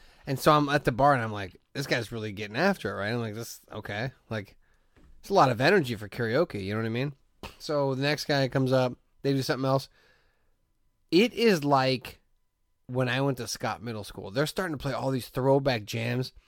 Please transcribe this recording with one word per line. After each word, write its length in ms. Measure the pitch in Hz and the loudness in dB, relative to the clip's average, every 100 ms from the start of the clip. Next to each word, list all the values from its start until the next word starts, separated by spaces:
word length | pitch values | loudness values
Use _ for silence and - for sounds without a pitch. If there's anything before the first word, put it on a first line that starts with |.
| - _ - | -20 _ -6
And 120 | 135 | 0
so 140 | - | 4
I'm 160 | 151 143 | 4 4
at 160 | 143 | 0
the 80 | 147 | 0
bar 220 | 117 139 | 2 4
and 80 | 131 | 4
I'm 100 | 113 | 0
like, 240 | 104 95 - _ | -6 -8 -12 _
"This 140 | 147 139 | -10 -4
guy's 240 | 135 110 | -2 -4
really 180 | 117 107 | -6 -8
getting 260 | 98 104 113 | -8 -8 0
after 340 | 190 185 101 | 0 0 -4
it, 40 | |
right?" 140 | 98 101 | -4 -4
I'm 80 | 120 | -4
like, 140 | 113 | -4
"This, 260 | 107 117 - - | -8 -12 -16 -16
okay." 400 | 107 - 104 131 - - | -14 -8 -6 -8 -10 -10
Like, 240 | 110 98 _ _ _ _ _ - - | -8 -8 _ _ _ _ _ -20 -20
it's 120 | - | 0
a 40 | |
lot 160 | 196 139 | 4 4
of 100 | 113 | 4
energy 360 | 143 202 127 104 | 4 4 2 -4
for 120 | 104 | -8
karaoke, 540 | - 113 131 170 101 | -4 0 0 0 -2
you 80 | 95 | -4
know 40 | 107 | -4
what 60 | 113 | -2
I 40 | |
mean? 240 | 117 143 - _ _ - - | -2 -4 -6 _ _ -20 -12
So 360 | - 147 139 | -4 0 0
the 80 | 131 | 0
next 220 | 143 147 | 0 0
guy 220 | - 143 131 | 0 0 2
comes 240 | 135 127 | 2 2
up, 220 | 131 127 - _ _ | 4 2 -2 _ _
they 100 | 139 | 0
do 100 | 139 | 0
something 220 | 131 131 135 | 0 0 2
else. 200 | 135 - _ _ _ _ _ _ _ _ _ _ _ _ | 0 -2 _ _ _ _ _ _ _ _ _ _ _ _
It 240 | 165 233 | 4 4
is 300 | - 233 175 | 4 4 4
like 560 | 143 135 131 127 - - _ _ _ _ _ _ - | 4 4 4 0 -4 -18 _ _ _ _ _ _ -8
when 220 | 123 123 | -2 0
I 120 | 127 | 0
went 160 | 139 127 | 0 -2
to 80 | 110 | -6
Scott 340 | - 113 87 | -6 -6 -6
Middle 220 | 117 107 | -8 -10
School. 260 | 104 - 95 | -10 -12 -6
They're 160 | 110 151 | -2 -2
starting 300 | - 185 156 | -2 -4 -4
to 60 | |
play 100 | 139 | -6
all 180 | 113 131 | -4 -2
these 180 | 131 - | -4 -4
throwback 560 | 135 135 139 135 120 | 0 4 4 4 -2
jams. 480 | 101 117 117 123 127 - | -4 -6 -2 -4 -4 -10